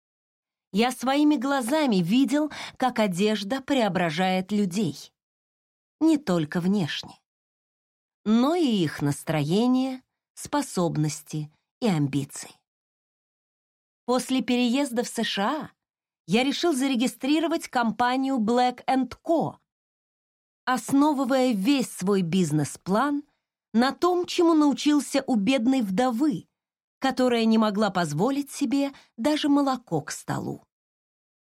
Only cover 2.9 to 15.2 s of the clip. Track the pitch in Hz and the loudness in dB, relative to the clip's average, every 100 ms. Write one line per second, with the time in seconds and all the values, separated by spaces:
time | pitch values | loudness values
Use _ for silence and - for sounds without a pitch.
2.9 | 240 214 170 214 214 196 262 - 285 214 | 0 -2 0 0 0 -4 -6 -2 0 2
3.9 | 180 175 151 185 185 185 208 208 170 190 | 0 0 0 0 0 -2 -2 -2 -2 -4
4.9 | - - _ _ _ _ _ _ _ _ | -4 -14 _ _ _ _ _ _ _ _
5.9 | - 311 302 - 175 151 185 175 208 156 | -2 2 2 0 -2 -2 -2 0 0 -2
6.9 | - - - _ _ _ _ _ _ _ | -6 -12 -18 _ _ _ _ _ _ _
7.9 | _ _ _ 202 226 262 349 294 214 156 | _ _ _ 0 2 4 2 2 2 0
8.9 | - 143 143 - 156 147 185 240 254 262 | -2 -4 -4 -4 -2 0 0 2 0 -2
9.9 | 262 _ _ _ - - 294 - - 170 | -6 _ _ _ -20 -6 -4 -4 -2 -2
10.9 | 147 151 151 - 156 151 _ _ - 240 | 0 -4 -4 -10 -10 -10 _ _ -4 -2
11.9 | 165 143 143 139 - - - _ _ _ | 0 0 -2 -6 -10 -18 -20 _ _ _
12.9 | _ _ _ _ _ _ _ _ _ _ | _ _ _ _ _ _ _ _ _ _
13.9 | _ - 254 247 262 226 247 247 254 285 | _ -4 -2 -2 -4 0 0 0 0 -2
14.9 | 233 233 - | -4 -6 -4